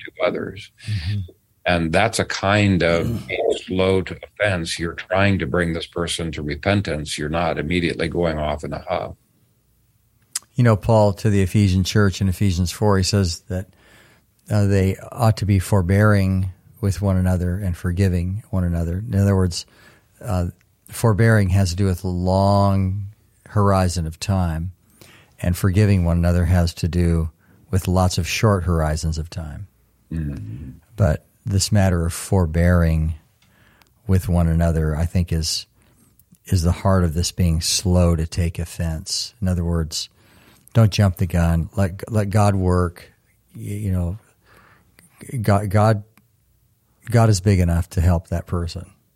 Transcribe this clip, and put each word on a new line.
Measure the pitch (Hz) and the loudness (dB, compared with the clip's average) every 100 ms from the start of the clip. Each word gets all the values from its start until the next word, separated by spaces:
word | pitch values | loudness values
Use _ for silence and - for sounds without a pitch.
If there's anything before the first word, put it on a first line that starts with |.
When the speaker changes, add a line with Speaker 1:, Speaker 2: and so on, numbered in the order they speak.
Speaker 1:
two | - - | -20 -4
others. | 90 - - - - _ - | -4 -4 -8 -12 -20 _ -8
Speaker 2:
Mm-hmm. | 104 82 101 87 _ _ _ 87 | -6 -4 -6 -8 _ _ _ -2
Speaker 1:
And | 87 80 | -2 0
that's | 92 101 - | 0 0 -2
a | |
kind | 90 - 98 104 104 90 | -6 -4 0 2 4 2
of | 85 85 101 | 2 0 -2
Speaker 2:
Mm. | 117 - | -6 -6
Speaker 1:
being | 92 - - - | -4 -4 -4 -4
slow | 92 95 95 | -2 0 0
to | 87 85 | -2 -12
offense. | - - 104 90 82 - | -14 -4 -2 -2 -4 -6
You're | 82 | -6
trying | - - 92 101 95 | -8 -4 0 2 0
to | 82 | -2
bring | 90 85 | -2 -2
this | 82 - | -4 -6
person | 87 85 - 82 | -6 -6 -4 -6
to | 76 | -6
repentance. | 73 73 98 101 101 78 76 - | -8 -4 0 0 0 -6 -6 -6
You're | 73 | -4
not | 82 85 73 | -2 -2 -4
immediately | 76 87 82 - 82 | -2 -2 -2 -2 -4
going | 80 85 76 | -2 -2 -2
off | 73 73 | -4 -6
in | 73 | -8
a | 76 - | -12 -6
huff. | 90 - - _ _ _ _ _ _ _ _ _ _ _ - - | -6 -6 -14 _ _ _ _ _ _ _ _ _ _ _ -14 -8
Speaker 2:
You | - | 2
know, | 120 104 | 2 4
Paul | - 113 104 | 4 4 4
to | 95 110 | 2 0
the | 98 | 2
Ephesian | 95 107 101 92 | 2 4 4 2
church | 90 110 101 - | 2 2 2 0
in | 98 | -2
Ephesians | 90 101 87 87 | 0 0 0 -2
four, | - 107 98 | 0 2 2
he | |
says | 92 101 90 82 _ | 2 0 0 -4 _
that, | 90 - _ _ - _ _ _ _ - | -8 -8 _ _ -20 _ _ _ _ -2
uh, | 104 101 | 0 2
they | 98 95 92 - | 4 2 0 -10
ought | - 113 - | 0 2 2
to | |
be | 101 98 | 2 2
forbearing | - 101 87 98 107 101 95 95 95 - _ _ | 4 0 4 4 4 4 2 0 -2 -8 _ _
with | 98 95 | -4 0
one | 101 92 | 0 2
another | 92 90 90 92 | 2 0 -2 -2
and | 98 85 | -4 -4
forgiving | 90 87 98 87 87 104 - | -4 0 2 0 -2 -6 -6
one | 95 | -2
another. | 87 85 82 90 | -2 -2 -2 -6
In | 117 98 | -2 2
other | 98 | 4
words, | 95 92 87 - _ - _ _ _ | 4 0 -2 -14 _ -20 _ _ _
uh, | 117 92 87 - _ _ - | -6 -4 -4 -8 _ _ -18
forbearing | - 117 104 113 110 92 | 0 2 4 4 4 4
has | 95 92 | 2 2
to | 87 | 0
do | 98 | 0
with | 90 | 0
a | 92 | -4
long | 90 92 95 98 101 98 98 95 101 98 - _ _ - | -2 2 4 4 4 2 2 -2 -4 -10 -16 _ _ -6
horizon | 107 101 95 92 87 80 | 0 2 2 0 -2 -6
of | - | -8
time, | - 95 87 80 90 - _ _ - - _ _ | -2 0 0 -4 -8 -10 _ _ -20 -20 _ _
and | 87 87 | -4 0
forgiving | 101 90 104 98 | 0 2 4 4
one | 85 85 | 2 2
another | 85 87 87 | 2 2 2
has | 92 85 | 2 2
to | - 85 | -2 -2
do | 87 85 82 82 - _ _ _ | 0 2 0 -2 -10 _ _ _
with | 92 - | -4 0
lots | 92 92 - | 2 2 0
of | 82 | -4
short | - 110 98 | 0 2 2
horizons | 85 82 76 78 80 78 | 0 0 0 -2 -4 -4
of | 82 | -8
time. | - 78 73 101 _ _ _ _ | -10 -12 -14 -16 _ _ _ _
Speaker 1:
Mm-hmm. | 80 73 69 53 55 65 64 _ - | -8 -8 -8 -12 -12 -14 -18 _ 0
Speaker 2:
But | 92 73 - _ | 0 0 -8 _
this | - 98 - | -4 -2 0
matter | 104 95 87 85 | 2 2 0 -2
of | |
forbearing | - - 98 82 85 87 87 82 80 80 80 _ _ _ _ _ _ _ _ - | -6 -2 0 2 2 4 4 2 2 -2 -4 _ _ _ _ _ _ _ _ 0
with | 92 92 | 0 2
one | 87 82 | 2 2
another, | 82 82 80 78 76 | 2 2 0 -2 -2
I | 85 | 0
think, | 92 85 | 0 0
is, | 82 78 - - _ _ _ _ _ _ _ - | -2 -4 -6 -10 _ _ _ _ _ _ _ -2
is | 95 | 0
the | 85 | 2
heart | - 98 95 | 2 2 2
of | 87 | 2
this | 78 87 | 0 -4
being | - 90 80 | 0 0 0
slow | - - 90 90 87 82 | -2 -2 2 4 4 2
to | 80 | -2
take | - 85 85 | -2 -4 -4
offense. | 82 - 82 80 - - - _ | -10 -6 -6 -6 -8 -8 -10 _
In | 92 | -2
other | 90 | -2
words, | 85 82 78 - - _ _ _ _ _ _ | 0 -2 -2 -8 -12 _ _ _ _ _ _
don't | 120 110 | 2 4
jump | - 98 - | 4 2 2
the | 90 | -2
gun. | 87 85 82 78 - | 2 2 2 0 -2
Let, | 98 95 - | -2 -4 -4
let | 107 101 | -2 0
God | 104 104 | 2 2
work. | 98 90 90 90 - - _ _ _ _ 117 | 2 2 2 0 -4 -20 _ _ _ _ -16
Y-, | |
you | 107 104 104 | -12 -6 -4
know, | 92 87 104 _ _ _ _ _ _ _ _ _ _ - 131 | -2 -2 -6 _ _ _ _ _ _ _ _ _ _ -12 -4
God, | 104 98 104 | 0 0 2
God, | 104 107 104 - _ _ _ _ _ _ _ _ _ - | 2 2 2 -4 _ _ _ _ _ _ _ _ _ -2
God | 117 113 | 2 4
is | 95 | 2
big | 101 92 | 2 2
enough | 85 85 - | 2 0 -2
to | - | 0
help | 87 85 - | 2 2 -2
that | 85 - | -8 -6
person. | 90 85 - - _ _ | -6 -6 -10 -16 _ _